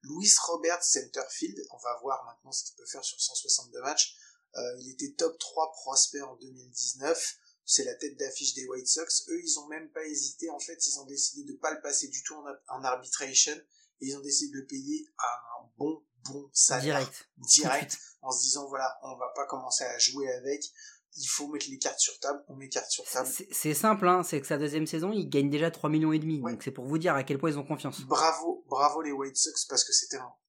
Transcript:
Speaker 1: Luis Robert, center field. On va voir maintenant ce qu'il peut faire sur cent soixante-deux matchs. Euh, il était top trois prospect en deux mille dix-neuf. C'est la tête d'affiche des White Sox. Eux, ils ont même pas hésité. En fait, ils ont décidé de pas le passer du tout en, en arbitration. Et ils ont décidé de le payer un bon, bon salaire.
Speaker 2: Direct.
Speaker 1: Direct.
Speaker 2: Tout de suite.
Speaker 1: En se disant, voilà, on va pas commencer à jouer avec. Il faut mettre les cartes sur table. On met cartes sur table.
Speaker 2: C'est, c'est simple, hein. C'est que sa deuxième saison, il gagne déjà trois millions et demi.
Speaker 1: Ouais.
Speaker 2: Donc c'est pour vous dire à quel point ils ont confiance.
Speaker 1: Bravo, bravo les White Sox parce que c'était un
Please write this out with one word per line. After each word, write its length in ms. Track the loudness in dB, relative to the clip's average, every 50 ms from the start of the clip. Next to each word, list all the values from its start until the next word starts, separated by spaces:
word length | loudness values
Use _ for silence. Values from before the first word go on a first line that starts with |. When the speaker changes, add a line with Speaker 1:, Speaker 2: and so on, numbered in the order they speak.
| -12
Speaker 1:
Luis 320 | -8 -6 2 8 8 8 8 8
Robert, 360 | 2 0 2 2 2 2 2 4
center 400 | 2 2 2 2 -4 -6 -6 -6 -6
field. 280 | -6 -6 -6 -6 -6 -8 -12 -14
On 80 | -16 -8
va 180 | -6 -4 -4 -4 -2
voir 220 | -4 -4 -4 -6
maintenant 240 | -12 -18 _ _ -8
ce 140 | -6 -6 -6
qu'il 100 | -6 -12
peut 120 | -14 -14
faire 180 | -12 -12 -6 -6
sur 160 | -6 -4 -2
cent 140 | -4 -2 -2
soixante-deux 460 | -4 0 2 2 2 2 -4 -12 -6
matchs. 360 | -4 -2 4 4 2 2 2 -16 -20 -20 -20 _ _ _ _
Euh, 200 | -6 -6 -6 -6 -8
il 100 | -10 -14
était 240 | -10 -8 -8 -8 -2
top 220 | 0 0 0 0 -2
trois 340 | -10 -6 0 0 0 0 -2
prospect 480 | -10 -8 0 4 4 4 4 2 -8
en 140 | -10 -10 -14
deux 140 | -16 -18 -18
mille 200 | -18 -20 -20 -14
dix-neuf. 640 | -6 -6 -4 -4 -4 -4 0 0 0 0 0 -4 -6 -8 _ -20 _ _ _
C'est 200 | 2 2 2 4
la 100 | 0 -4
tête 240 | -4 -6 -8 -4 -4
d'affiche 360 | -6 -6 -6 -2 -2 -2 -2
des 120 | -2 -6
White 220 | -8 -8 -6 0 0
Sox. 360 | 2 2 2 0 0 0 0 0
Eux, 100 | -6 -4 0
ils 160 | -2 -2 -2
ont 80 | -2 -8
même 200 | -10 -12 -12 -10 _
pas 120 | -10 -8
hésité. 460 | -4 -4 -4 -4 -4 -6 -6 -8 -8
En 80 | -6 -8
fait, 260 | -10 -10 -4 -2 0
ils 120 | 0 0 -2
ont 80 | -6
décidé 440 | -8 -2 0 0 0 0 -4 -12 -12
de 60 | -12
pas 160 | -4 -4 -4 -4
le 80 | -2
passer 280 | -6 -2 -2 -2 -2 -2
du 140 | -6 -6 -6
tout 100 | -6 -10
en, 100 | -8 -12 -12 -12 -12 _ -10
en 160 | -10 -4 -2
arbitration. 680 | -2 -2 -2 -2 -4 -4 -4 -4 2 4 4 4 4 2 -6 -8 _ _ _ _ _ _ _
Et 80 | -6 -6
ils 80 | -6
ont 40 | -6
décidé 320 | -4 0 0 0 0 -2 -6
de 60 | -8
le 80 | -10
payer 420 | -8 -8 -8 -6 -4 -6 -6 -6 _ _ -4
un 480 | -4 -4 -4 -6 -10 -14 -14 -14 -16 -18 _ -4
bon, 240 | -4 -4 -4 -6 _ _ _ _ _
bon 260 | -12 -12 -10 -14 -2 _
salaire. 460 | 4 4 6 4 2 0 2 2 0
Speaker 2:
Direct. 300 | 0 -2 -6 -16 -18 _ _ -12
Speaker 1:
Direct. 540 | 2 6 6 6 6 6 2 2 2 -2 -6
Speaker 2:
Tout 40 |
de 60 | -10 -10
suite. 140 | -18 -20 _
Speaker 1:
En 120 | -6 -4 0
se 100 | 0 2
disant, 260 | 0 0 -2 -2 -6
voilà, 300 | -4 -2 -2 -2 -2 -4 -12
on 120 | -12 -8
va 160 | -8 -8 -6 -4
pas 120 | -6 -6
commencer 380 | -4 -4 -8 -2 0 0 0 0
à 120 | -2 0 2
jouer 320 | 2 2 2 0 -2 -2 -2
avec. 320 | -2 -2 -4 -4 -4 -4 -10 _ -16 -20 -20 -20 _ _ _ -10
Il 100 | -6 -2
faut 200 | -2 -2 -2 -2 -4
mettre 180 | -4 -4 -4 -6
les 100 | -4 -2
cartes 220 | -2 -2 2 2
sur 180 | 0 0 0 -4
table. 220 | -4 -4 -4 -4 -6 _
On 80 | -16
met 120 | -16 -12 -4
cartes 220 | -4 -4 -2 -2
sur 140 | -6 -6 -4
table. 240 | -4 -2 -2 0 0
Speaker 2:
C'est, 160 | -2 -6 -8 -6 -6
c'est 220 | -2 0 0 0
simple, 340 | 4 4 4 4 6 6 6
hein. 140 | 6 6 4
C'est 180 | 2 -2 -2
que 60 | 0
sa 100 | 0 0
deuxième 300 | 0 0 0 2 0 0
saison, 260 | 0 0 0 0 0 0
il 160 | 0 0 2
gagne 220 | 4 4 4 6
déjà 200 | 4 4 2 2
trois 200 | 0 0 0 4
millions 220 | 4 6 6 6 4
et 60 | 4
demi. 220 | 2 2 -2 0
Speaker 1:
Ouais. 120 | 0 -2 -4
Speaker 2:
Donc 100 | -4 -4
c'est 80 | -6
pour 160 | -6 -6 -4
vous 120 | -2 0 2
dire 160 | 4 4 4
à 80 | 4 2
quel 160 | 2 0 2
point 120 | 2 2
ils 80 | 0 0
ont 80 | -2
confiance. 340 | -2 -4 -4 -4 -6 -6 -6
Speaker 1:
Bravo, 640 | 0 2 4 6 6 6 6 4 -2 -4 -4 -4 -4
bravo 360 | -4 2 4 4 4 4 4 -2
les 100 | -2 -2
White 240 | -2 -4 -2 0
Sox 300 | 0 0 2 0 -4 -4
parce 180 | 0 2 2 4
que 80 | 6 4
c'était 240 | 2 2 2 -6
un 160 | -8 -8 -10 -14 _ _